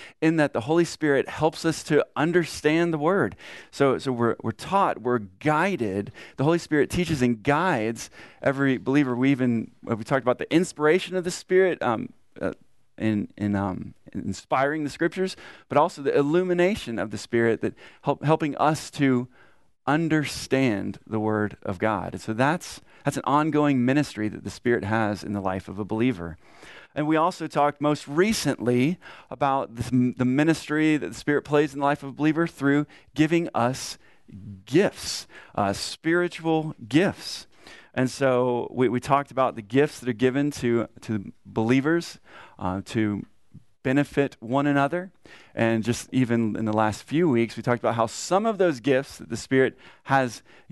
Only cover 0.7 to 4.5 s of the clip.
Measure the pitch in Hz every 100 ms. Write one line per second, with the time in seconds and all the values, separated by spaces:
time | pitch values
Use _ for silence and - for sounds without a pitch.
0.7 | 170 165 - 156 135 - - 156 160 165
1.7 | 156 - 151 - - 151 175 156 - 151
2.7 | 160 170 160 151 196 113 - - - -
3.7 | - 139 110 135 120 117 - 110